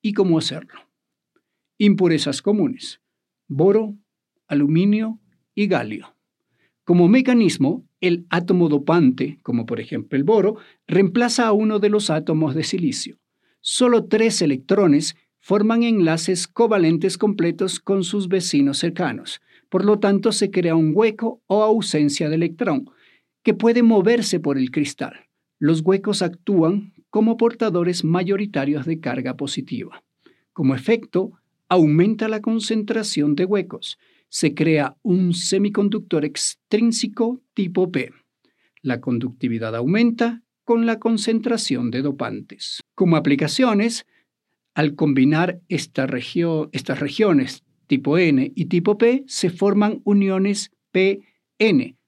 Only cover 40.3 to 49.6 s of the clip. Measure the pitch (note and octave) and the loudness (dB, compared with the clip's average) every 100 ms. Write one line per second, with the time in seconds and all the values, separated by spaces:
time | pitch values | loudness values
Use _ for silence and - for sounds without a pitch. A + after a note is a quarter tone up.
40.3 | A#3 _ _ - A#3 A#3 A3 A#3 A3 A3+ | -4 _ _ -2 0 0 -2 -2 -2 0
41.3 | A3+ A#3+ A3+ - B2 A#2+ B2 C#3+ C#3+ A2+ | -2 -2 -2 -2 -2 -2 -4 -4 -4 -8
42.3 | G#2 - - - - - - F3+ D#3 D#3+ | -10 -14 -16 -14 -14 -8 0 2 2 2
43.3 | C#3+ D3+ - B3+ G3+ A3+ A#3 - _ _ | 0 0 0 2 2 0 -4 -12 _ _
44.3 | _ _ _ _ - D3+ C#3+ D3+ C3+ C3+ | _ _ _ _ -2 -2 0 0 4 4
45.3 | D#3 F3+ F3+ - E3+ - - C3 B2+ - | 2 0 -6 -6 -6 -6 -6 -4 -6 -6
46.3 | E3+ E3+ D#3 D3+ C3+ - B2+ C#3+ - G#3 | -2 -2 -2 -6 -8 -8 -6 -4 0 2
47.3 | C#3+ B2+ - _ _ - C3 C#3+ E3+ E3+ | 2 0 -8 _ _ -4 -2 0 2 4
48.3 | C3+ C3+ - C#3 F3+ F3+ G#3 A#3 C4+ C#4 | 2 0 -4 -2 0 0 2 2 2 -4
49.3 | - F3+ F3 | -4 -4 0